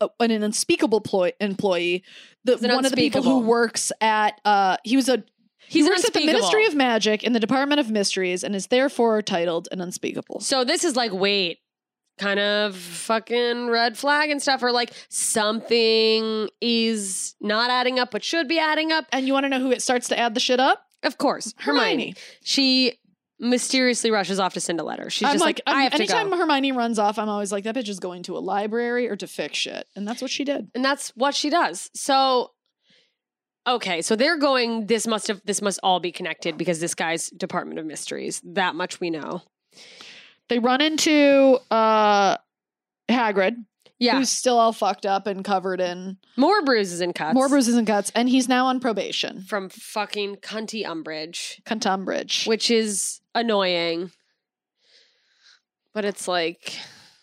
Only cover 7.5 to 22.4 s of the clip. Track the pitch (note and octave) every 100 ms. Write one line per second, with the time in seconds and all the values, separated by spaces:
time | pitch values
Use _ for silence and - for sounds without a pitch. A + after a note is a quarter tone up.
7.5 | C4 C#4 D4 A3+ G#3+ G3 G3 F#3 F3+ -
8.5 | G3 - B3 C4+ C4 A#3 G#3+ G#3 F3+ F3
9.5 | E3 F3+ F#3 F3+ - - - - - G#3
10.5 | C4+ B3+ E4 E4+ B3 A#3 F#3 G3 G3+ F3
11.5 | - _ _ _ _ _ - G3 G3+ G3+
12.5 | G#3 G#3 F#3+ F3 E3+ - A3+ A3 A#3+ A#3+
13.5 | A#3+ A#3+ A#3 A#3+ A3+ C#4 D4 D4+ C#4+ C#4+
14.5 | C4 B3 A#3+ A#3+ - - - - A3+ G#3
15.5 | A3+ - A#3 A3+ A3 A3 A3 A3 A3 G#3
16.5 | - A#3 A#3 A3+ G#3+ G3 F#3 - - G#3
17.5 | G#3+ A#3+ B3+ B3+ B3+ B3 G#3 - E4 C4+
18.5 | E4 D#4 D#4 D#4+ D#4+ D#4 C4+ C4 C4+ C#4
19.5 | C4 C4 B3+ - B3 - A3 A#3+ A3+ -
20.5 | B3+ C#4 G4+ _ _ D#4 - C4+ D#3+ -
21.5 | - - C#4+ - C#4 - F#3+ - -